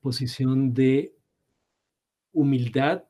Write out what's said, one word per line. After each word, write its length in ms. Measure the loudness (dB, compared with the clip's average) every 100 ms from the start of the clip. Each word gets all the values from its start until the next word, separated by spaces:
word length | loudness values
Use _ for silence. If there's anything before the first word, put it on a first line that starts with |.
posición 720 | -8 -6 -6 -4 -2 0 0
de 400 | 2 2 2 -2 _ _ _ _ _ _ _ _ _ _ _ _
humildad, 720 | 0 2 2 0 0 0 -2